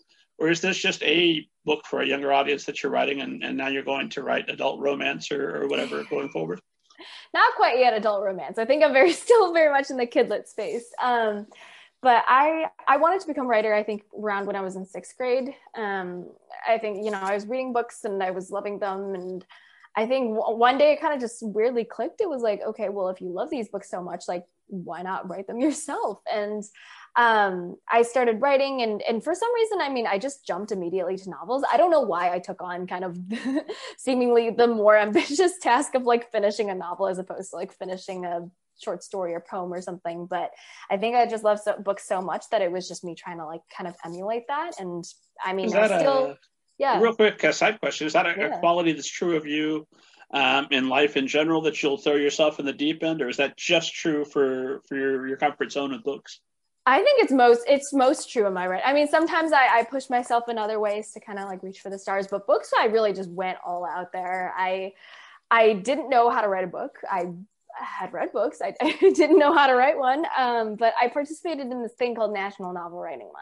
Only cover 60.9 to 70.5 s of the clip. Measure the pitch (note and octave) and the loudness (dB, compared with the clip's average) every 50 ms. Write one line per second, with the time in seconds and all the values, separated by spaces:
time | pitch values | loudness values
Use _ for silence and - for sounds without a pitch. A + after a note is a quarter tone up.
60.9 | G#3 G#3+ A3 - - A3 - A3 G3+ G3 G3 G3+ F#3 F#3 F#3+ F#3+ F#3+ - - G3 | -4 -6 -10 -12 -14 -18 -16 -12 -12 -10 -10 -10 -10 -12 -12 -14 -14 -14 -12 -12
61.9 | G3 G3 - G#3 G3 G3 G3 G3 G3+ G3 G3+ - D#4 A4+ - - C5+ A4 C#4 A3 | -12 -8 -6 -4 -2 -2 -2 -4 -6 -4 2 2 2 2 2 0 0 2 2 4
62.9 | G#3+ A3+ A3 G#3 F#3 F#3+ G3 E3+ F3 F#3 F#3 F#3 F3 - - F3 F3 F3 F3 D#3+ | 2 2 2 2 0 -2 -6 -8 -6 -6 -6 -6 -6 -6 -8 -8 -6 -6 -6 -6
63.9 | D#3 F3+ F3 F3 - F#3 F3+ F3+ F#3 F#3 F#3 D#3+ - F#3 F#3 F#3 F#3+ F#3+ F#3+ G3 | -6 -8 -8 -8 -8 -8 -6 -4 -4 -4 -4 -4 -4 -2 -2 -2 -2 -2 -4 -8
64.9 | - _ - - - - - - - - _ - A#3 A#3 A3 A3 A3 F#3 F#3 A#3 | -10 _ -20 -20 -20 -20 -20 -20 -20 -10 _ 4 6 8 8 6 6 4 0 -2
65.9 | D4 D4+ D4 C4 C4 A#3+ C#4+ D#4+ - A#3 G#3+ G3+ F#3+ F#3+ F#3 F3 D#3+ - B3+ D4 | -2 -2 0 2 4 4 4 4 4 2 0 0 0 0 -2 -4 -6 -8 -10 -10
66.9 | - - - - G3 F3+ F3 F3+ E3+ F3 G3+ _ _ _ _ - - B3+ B3+ - | -12 -12 -8 -6 -4 -4 -4 -6 -8 -12 -16 _ _ _ _ -18 -14 -12 -12 -10
67.9 | - G3+ F#3 - - D#3+ C#4+ F#4 - G#3+ A3 D4+ - - G3 G3+ - - B3+ D#4 | -10 -10 -10 -8 -6 -6 -6 -4 -2 -2 -2 -2 -2 -4 -6 -6 -4 0 -2 0
68.9 | - - F#4+ F#4+ B3+ - D4+ C#4+ E4+ D#4+ D4 C#4+ - C#4+ C#4+ C4 B3+ B3 B3+ D4 | 2 6 6 6 6 6 6 8 8 8 8 8 8 8 8 8 6 6 6 4
69.9 | D#4+ C#4+ C4 B3+ C4+ D4+ E4 - - C4 B3+ A#3+ | 4 2 2 2 2 2 0 -2 0 0 0 2